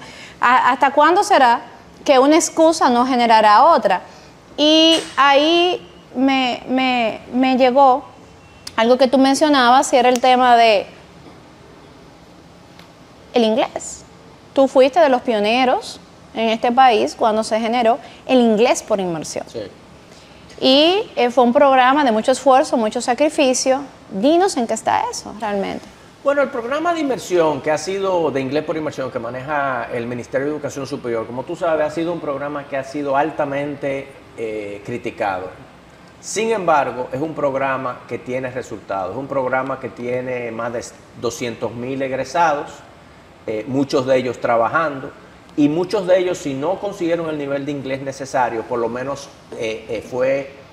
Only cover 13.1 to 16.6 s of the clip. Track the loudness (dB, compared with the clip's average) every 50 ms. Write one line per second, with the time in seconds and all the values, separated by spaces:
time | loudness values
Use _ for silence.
13.1 | -20 -20 -20 -4 -2 0 0 2 0 0 -2 -4 -6 -10 -14 -14 -16 -18 -20 -20
14.1 | -20 -20 -20 -20 -20 -20 -20 -6 0 2 2 4 4 4 4 4 4 4 4 4
15.1 | 2 0 0 -2 -2 0 0 0 2 2 2 2 0 0 -4 -8 -14 -18 -20 -20
16.1 | -20 -20 -20 -14 -6 -4 -2 -2 -2 0